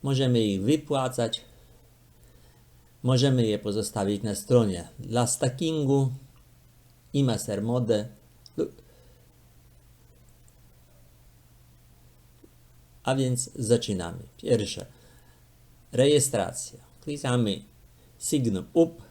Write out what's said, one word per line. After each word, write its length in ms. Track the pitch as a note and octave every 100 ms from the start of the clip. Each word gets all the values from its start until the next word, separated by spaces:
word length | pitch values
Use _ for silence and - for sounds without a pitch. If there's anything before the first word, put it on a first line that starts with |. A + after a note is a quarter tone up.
możemy 400 | C#3 C3+ C3+ A#2+
ich 200 | A2 G2
wypłacać, 760 | G2+ D3+ - C#3+ B2+ B2 A2+ - - - - - - _ _ _ - - - _ - - - _
możemy 440 | B2 B2+ C#3 B2+ A2+
je 120 | G#2
pozostawić 640 | G#2+ G2+ G#2 - G2 G#2
na 120 | G#2+
stronie 540 | G2 - B2 A2 F2+ - -
dla 280 | - A2+ B2
stackingu 880 | - C3 B2+ E3 D#3+ C#3 C#3 C3+ C3 - - - - - _ _ _ _
i 120 | C#3+
Master 380 | C3 G#2 - G2+
Mode. 460 | G#2+ B2 A2+ A2 G#2+ - - - - - E3+ - - - - - _ _ _ - - - _ - _ - - - - _ - - _ - - _ - - _ - - - - - - - - - - _ - - - -
A 120 | -
więc 360 | C3+ B2+ B2 -
zaczynamy. 680 | - A2 A#2 - F#2+ E2+ E2+ - -
Pierwsze, 500 | - A#2 G2+ - - - - - - - - _ - - -
rejestracja. 880 | - C#3 D3 C3+ G#2+ F2 - - - - -
Klikamy 640 | - C#3+ C3+ B2 A2 F#2+ - - - - - -
Sign 400 | - D3+ A#2+ F#2+ -
Up 300 | E3 E3 - -